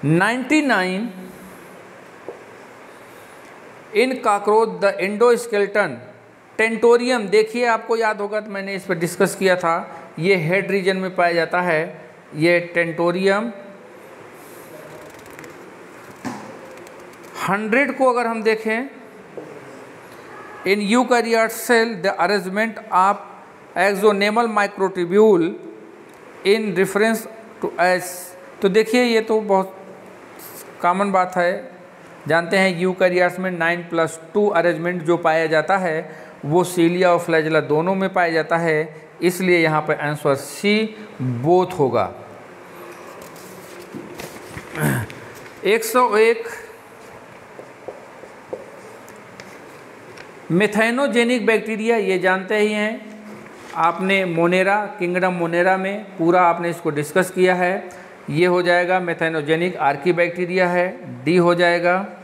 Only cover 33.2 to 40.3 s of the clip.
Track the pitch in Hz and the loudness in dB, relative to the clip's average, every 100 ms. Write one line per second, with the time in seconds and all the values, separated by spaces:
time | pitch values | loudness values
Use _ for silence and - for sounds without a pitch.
33.2 | 180 175 185 180 165 175 170 170 160 156 | 2 0 -6 -2 -2 -2 -4 -2 -2 -2
34.2 | - 208 208 170 170 160 170 180 156 170 | -6 0 2 4 2 0 -2 -4 0 2
35.2 | 170 160 160 156 156 190 185 160 165 - | 2 2 2 0 2 0 0 -4 -6 -14
36.2 | - - 143 165 175 175 170 175 180 170 | -20 -12 0 2 2 2 2 4 4 2
37.2 | 170 160 156 160 139 151 170 196 190 190 | 2 0 2 0 2 0 2 0 0 0
38.2 | 170 160 156 165 170 156 156 - - - | 2 0 0 0 2 0 -2 -8 -20 -2
39.2 | 170 180 185 175 160 156 156 151 147 151 | -2 0 2 4 4 2 0 -2 -2 -2
40.2 | 151 | 0